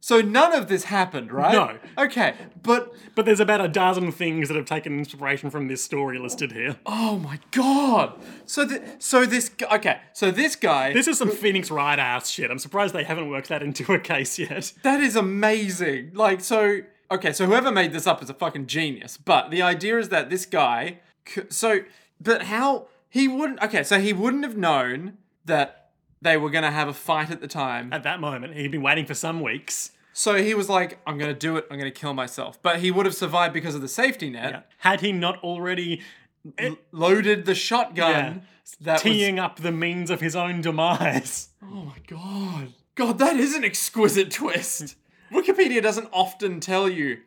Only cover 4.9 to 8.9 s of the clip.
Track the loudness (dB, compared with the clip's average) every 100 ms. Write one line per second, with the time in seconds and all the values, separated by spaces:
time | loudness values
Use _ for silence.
4.9 | -6 -6 -8 -4 -4 -4 -6 -6 -6 -6
5.9 | -4 -4 -6 -8 -6 -6 -4 -6 -6 -6
6.9 | -2 -2 -2 -6 -10 _ 0 4 4 4
7.9 | 2 2 -4 -20 -20 -10 -2 -2 -2 -10